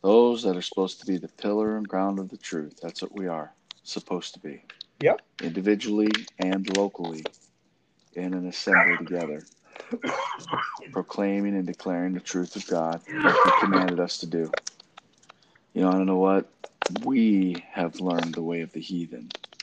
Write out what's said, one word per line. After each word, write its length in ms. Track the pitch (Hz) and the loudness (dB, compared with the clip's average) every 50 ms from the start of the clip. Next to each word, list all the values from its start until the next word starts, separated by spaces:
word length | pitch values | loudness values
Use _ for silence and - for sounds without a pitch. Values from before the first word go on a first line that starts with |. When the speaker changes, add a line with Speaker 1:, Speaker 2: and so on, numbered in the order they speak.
| - | 6
Speaker 1:
those 400 | 95 104 117 120 120 120 113 - | 8 8 8 8 8 4 2 0
that 120 | 101 90 | 0 0
are 60 | 90 90 | 0 -4
supposed 380 | - - - 95 95 - - | -6 -2 -2 -2 -2 -2 -8
to 60 | - | -4
be 120 | - 95 90 | -2 -2 -2
the 100 | 85 - | -2 -8
pillar 480 | _ - - 104 104 107 107 107 107 107 | _ -6 -2 0 0 2 2 0 0 -2
and 100 | 104 101 | -4 -2
ground 300 | 95 92 95 98 98 98 | -2 0 0 0 0 -2
of 100 | 95 92 | -4 -8
the 80 | - - | -12 -14
truth. 400 | - - - 82 76 73 - - - | -12 -6 -6 -6 -6 -6 -12 -12 -12
That's 200 | 85 - - - | -12 -10 -8 -10
what 100 | - - | -10 -8
we 140 | 104 95 90 | -6 -4 -4
are 260 | 85 80 76 - - _ _ _ - _ _ | -4 -4 -6 -8 -14 _ _ _ -20 _ _
supposed 500 | - - 101 - - 92 87 82 - - | -10 -10 -10 -6 -6 -6 -6 -6 -8 -14
to 60 | - | -14
be. 240 | - 78 69 - _ _ - _ - _ _ _ | -14 -14 -14 -14 _ _ -20 _ -20 _ _ _
Speaker 2:
Yep. 220 | - 147 - 427 _ _ _ - - | 4 4 4 4 _ _ _ -8 -8
Speaker 1:
Individually 840 | - 82 95 92 104 104 - - - 104 104 107 107 107 107 - - _ - | -6 -4 0 4 4 2 2 2 -2 0 2 2 2 2 0 -4 -8 _ -4
and 280 | 92 92 92 95 95 95 | -2 0 0 -2 -2 0
locally 640 | 95 98 101 98 - - 87 85 82 78 80 - - - _ _ _ _ _ _ _ _ _ _ _ _ _ _ _ | 2 2 2 0 0 -6 -8 -8 -8 -6 -8 -10 -12 -12 _ _ _ _ _ _ _ _ _ _ _ _ _ _ _
in 200 | 87 90 92 92 | -6 -4 -4 -4
an 120 | 92 90 90 | -4 -6 -6
assembly 500 | 87 - - - 98 - - - 87 87 | -8 -6 0 4 4 6 6 4 2 0
together, 500 | 87 82 87 87 82 76 76 76 - - _ _ _ _ - - - - 240 | -2 -4 -4 -4 -4 -4 -6 -8 -10 -16 _ _ _ _ -18 -18 -10 -10 -10
<coughs> 120 | 240 - 254 - - - - - - - - - - - - - - - - - | -6 -4 -4 -4 -4 -4 -6 -6 -10 -8 -6 -6 -4 -4 -6 -8 -12 -14 -8 -6
proclaiming 640 | 95 90 - - - 101 98 98 101 101 101 101 | -6 -6 -4 -2 0 0 2 2 2 0 0 0
and 100 | 98 92 | 0 -2
declaring 480 | 87 87 _ - 95 90 87 87 92 92 | -4 -6 _ -4 -4 -2 -2 -2 -2 -2
the 60 | 90 | -4
truth 360 | - - - 92 90 87 - | -6 -4 -4 -4 -4 -4 -6
of 100 | 101 92 | -10 -6
God, 360 | - 90 85 80 82 82 85 - - - - - | -2 -2 0 0 -2 -2 -6 -8 -8 -6 2 2
like 140 | - - - | 4 6 6
he 120 | - - 539 | 6 6 6
commanded 480 | 494 - 98 95 92 92 90 90 87 | 4 4 4 4 4 2 2 2 0
us 180 | 87 87 - - | 0 -2 -2 -6
to 60 | - 82 | -6 -4
do. 240 | 82 85 82 80 - - _ - _ _ - _ _ - _ _ _ _ _ _ - _ _ _ _ _ _ _ _ | -2 -2 -2 -2 -4 -6 _ -12 _ _ -20 _ _ -20 _ _ _ _ _ _ -20 _ _ _ _ _ _ _ _
You 80 | 87 90 | 2 2
know, 80 | 92 | 4
I 40 | 92 95 | 4 4
don't 80 | 95 | 2
know 120 | 95 95 92 | 2 4 4
what, 320 | 92 95 95 98 95 - _ _ - - _ _ - - | 6 6 4 4 2 0 _ _ -18 -18 _ _ -6 -4
we 760 | 87 107 113 127 135 131 113 110 104 98 92 90 87 85 - - - | -4 -4 -2 2 4 4 6 6 6 6 4 2 0 -2 -8 -10 -4
have 280 | 98 90 85 80 - | -4 -4 -4 -4 -4
learned 340 | 92 92 87 85 82 85 80 | -2 0 0 0 0 -2 -4
the 80 | 85 82 | -4 -4
way 200 | 82 85 85 82 | -2 -2 -4 -4
of 100 | - - | -6 -8
the 80 | 80 | -12
heathen. 520 | 82 - 95 87 85 80 - 60 - - - - - - - _ | -8 -6 -4 -4 -4 -6 -8 -14 -14 -14 -14 -14 -16 -16 -16 _